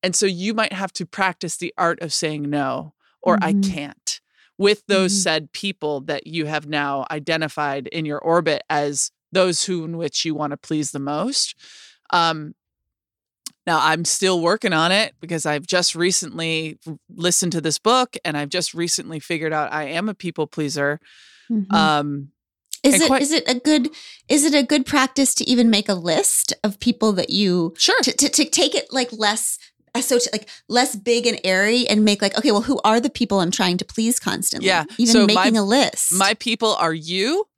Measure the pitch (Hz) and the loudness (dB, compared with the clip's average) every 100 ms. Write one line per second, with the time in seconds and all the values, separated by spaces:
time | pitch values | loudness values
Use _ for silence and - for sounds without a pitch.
0 | 185 175 196 175 196 220 220 185 190 - | -2 0 0 0 -4 -2 -2 -2 -8 -8
1 | 175 - 190 175 175 - 175 - 170 156 | -10 -2 -2 -2 -8 -8 -8 0 0 0
2 | 170 - 160 151 143 147 135 127 151 _ | -4 -4 -4 -4 -4 -2 -2 -4 -8 _
3 | _ _ - 180 170 196 196 180 143 - | _ _ 0 2 2 2 0 -2 -10 -10
4 | - - _ _ _ _ 196 208 - 196 | -10 -10 _ _ _ _ 2 2 2 2
5 | 190 196 185 156 151 - 202 - 151 143 | 2 0 0 -2 -4 -8 -8 -4 -4 -4
6 | 131 139 - 165 151 151 147 151 143 139 | -4 -6 -6 -6 -2 -4 -4 -4 -2 -4
7 | 131 156 147 160 156 - 147 139 127 165 | -4 -8 -4 -2 -2 -2 -4 -4 -6 -6
8 | 156 147 165 170 165 143 - 151 147 143 | -6 -4 2 2 2 -2 -2 -2 -2 -2
9 | - _ _ 180 185 165 - 180 160 165 | -6 _ _ 2 2 2 -2 -4 -4 -6
10 | 160 - 165 151 151 147 - 156 143 147 | -4 -4 -4 -4 -4 -6 -4 -2 -2 -4
11 | 139 147 220 285 - - - - - _ | -6 -4 -2 -2 -4 -6 -20 -20 -20 _
12 | _ 175 165 165 151 - _ _ _ _ | _ 2 2 0 -8 -14 _ _ _ _
13 | _ _ _ _ - _ - 160 151 160 | _ _ _ _ -20 _ -2 0 2 0
14 | 165 - 190 180 170 214 220 160 165 190 | 0 0 2 2 2 0 0 2 2 2
15 | 220 _ 165 165 156 147 - 180 175 165 | 0 _ -6 -4 -2 -4 0 0 0 0
16 | 180 185 - 160 165 160 160 143 - 147 | 0 0 -4 -6 -4 -4 -4 -10 -14 -14
17 | _ - 175 190 180 160 160 147 208 254 | _ -4 0 0 0 -2 -2 0 2 2
18 | 254 - 175 147 143 180 160 160 170 - | 0 -4 -6 -6 -4 -4 -4 -4 -4 -4
19 | - 156 - 165 156 156 147 151 147 165 | -6 -12 -6 -4 -2 -2 -2 -4 -4 -4
20 | 214 202 180 165 151 - 147 143 143 151 | -4 -6 -8 -6 -6 -4 -4 -2 -2 -2
21 | _ - - _ _ 226 190 190 156 151 | _ -20 -20 _ _ -4 0 2 4 2
22 | 147 143 143 _ _ _ _ - 277 285 | 0 -6 -8 _ _ _ _ 2 4 4
23 | 311 262 285 311 - 247 294 302 254 - | 4 2 2 0 0 -2 4 2 2 -6
24 | - - _ 285 302 294 254 294 262 294 | -20 -20 _ 2 4 2 2 0 2 2
25 | 262 - 269 - - 240 233 208 214 185 | 2 2 0 0 0 4 4 4 2 -4
26 | 170 165 392 - - - 214 196 - - | 0 0 2 0 -2 -2 -4 -2 -2 0
27 | 220 190 - 190 202 180 165 - - 508 | 0 0 -2 0 2 2 0 0 2 2
28 | - - 285 - 285 - 339 - - 262 | 2 0 0 2 0 2 2 0 -4 -4
29 | 247 220 214 214 - - - _ _ 247 | -4 0 0 0 -4 -8 -12 _ _ -6
30 | 269 247 240 214 - - _ 240 254 208 | 0 0 0 -6 -8 -20 _ 0 0 -2
31 | 240 233 233 226 185 185 202 240 240 214 | 0 2 2 -2 0 2 4 2 2 4
32 | 202 202 202 - 262 302 240 277 214 220 | 4 4 0 0 2 2 2 0 2 2
33 | 247 - 240 196 175 - 185 175 - - | 0 -2 0 2 0 0 0 0 -4 -2
34 | 226 247 - - 185 - 190 180 151 - | -2 0 -2 -4 -4 -2 0 0 -2 0
35 | 233 220 208 208 196 226 196 247 262 - | 4 6 6 4 4 2 2 2 2 0
36 | - 180 196 220 - 220 226 196 165 160 | -2 2 2 0 -4 -2 0 2 0 -2
37 | 156 185 214 349 427 | -4 -2 0 -2 -4